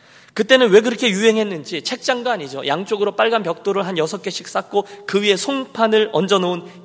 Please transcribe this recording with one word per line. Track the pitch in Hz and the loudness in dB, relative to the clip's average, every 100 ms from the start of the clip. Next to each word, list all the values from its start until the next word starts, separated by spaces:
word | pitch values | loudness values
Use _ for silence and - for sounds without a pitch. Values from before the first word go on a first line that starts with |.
| _ - - | _ -20 -12
그때는 | - 220 262 240 | -4 2 4 8
왜 | 196 | 6
그렇게 | 233 240 240 | 6 0 0
유행했는지, | 190 220 220 202 170 139 165 | 2 2 2 0 -4 -8 -8
책장도 | - 247 - 247 240 | -6 -6 -4 -2 -2
아니죠. | 214 139 135 | -4 -6 -6
양쪽으로 | 131 151 196 214 202 202 | -2 -2 -2 -2 -2 0
빨간 | 226 226 | 0 2
벽돌을 | 180 - 202 196 185 | -2 -4 -2 -2 -2
한 | 175 | -2
여섯 | 156 196 | -2 -4
개씩 | 190 - 170 | -8 -10 -8
쌓고 | 196 190 202 202 - | -8 -2 -4 -4 -10
그 | - 196 | -4 0
위에 | 208 190 | 2 0
송판을 | - 269 262 - 226 214 214 | 0 -4 -6 0 2 2 2
얹어놓은 | 156 185 196 180 175 - - | 0 2 2 0 -4 -8 -16